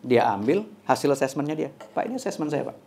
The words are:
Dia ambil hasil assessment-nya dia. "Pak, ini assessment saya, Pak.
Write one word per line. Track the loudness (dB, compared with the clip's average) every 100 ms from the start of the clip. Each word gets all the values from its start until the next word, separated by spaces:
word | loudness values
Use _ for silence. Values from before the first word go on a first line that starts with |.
Dia | 4 4 4
ambil | 0 2 0 -2 -14 0
hasil | 2 2
assessment-nya | 2 0 -2 -4
dia. | -4 -6 -8 -8
"Pak, | -6 -4
ini | -4
assessment | -6 -6 -2
saya, | -2
Pak. | -4 -10